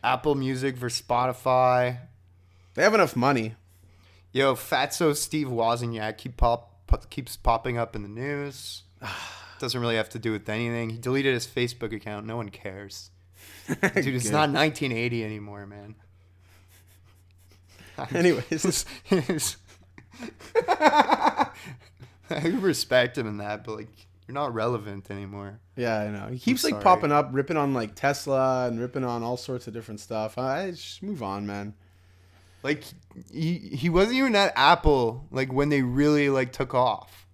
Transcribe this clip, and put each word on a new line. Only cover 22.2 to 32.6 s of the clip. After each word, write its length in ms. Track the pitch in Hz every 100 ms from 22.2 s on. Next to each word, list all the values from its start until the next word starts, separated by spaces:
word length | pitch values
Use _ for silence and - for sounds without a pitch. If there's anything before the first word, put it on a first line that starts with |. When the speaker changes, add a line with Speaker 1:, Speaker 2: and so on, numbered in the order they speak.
| -
Speaker 1:
I 160 | 151 160
respect 720 | 226 190 139 - 127 120 120
him 80 | 113
in 120 | 104
that, 260 | 104 107
but, 120 | 113 107
like, 120 | 107 - - _ -
you're 80 |
not 200 | 135 147
relevant 560 | 113 113 123 104 101 -
anymore. 480 | 98 98 101 101 104 _ -
Speaker 2:
Yeah, 220 | 120 110
I 80 | 104
know. 180 | 104 104
He 100 | 127
keeps, 240 | - 254
Speaker 1:
I'm 80 | -
Speaker 2:
like, 100 | 208
Speaker 1:
sorry. 140 | 202 180
Speaker 2:
popping 160 | 151
up, 160 | 147 139
ripping 240 | 131 135 165
on, 180 | 143
like, 200 | 131 110
Tesla 720 | 101 139 143 - 135 131 131 127
and 100 | 117
ripping 260 | 123 135
on 180 | 127 120
all 140 | 117 127
sorts 300 | - 127 -
of 80 |
different 260 | 113 110 104
stuff. 380 | - 113 107 -
I, 260 | 131 139 190
I 40 |
just 320 | 175 - -
move 200 | 190 196
on, 240 | 104 98 104
man. 280 | 101 101 107 _ _ _ _ _ _ - -